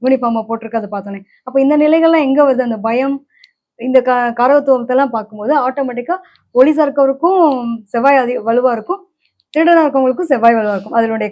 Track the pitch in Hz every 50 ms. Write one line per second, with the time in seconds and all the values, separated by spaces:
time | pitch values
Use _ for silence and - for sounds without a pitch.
0 | 233 262 262 254 254 233 226 226 220 220 226 226 220 220 240 220 208 196 202 196
1 | 196 202 196 196 196 _ _ _ - 254 247 269 269 277 302 294 302 302 320 330
2 | 320 330 330 320 285 269 269 294 294 269 254 240 247 233 220 208 202 226 233 254
3 | 269 277 277 277 _ _ _ _ - _ _ _ _ _ _ - 233 262 254 254
4 | 247 254 247 247 240 240 233 240 240 262 285 294 285 277 262 240 240 240 254 269
5 | 277 262 233 220 208 - 214 208 208 247 302 285 247 262 254 277 269 254 240 247
6 | 240 - 359 381 - _ _ _ _ _ - 247 269 311 285 311 302 277 - 285
7 | 277 269 269 269 320 359 381 370 339 294 262 247 240 233 233 226 - - - 233
8 | 240 277 285 262 247 240 247 247 208 226 233 247 247 254 233 220 220 - 381 381
9 | - _ _ _ _ _ _ _ _ _ - 302 330 349 339 330 311 285 269 269
10 | 262 254 247 339 359 - 254 226 226 233 233 226 214 208 202 190 196 220 - 233
11 | 226 220 226 220 214 208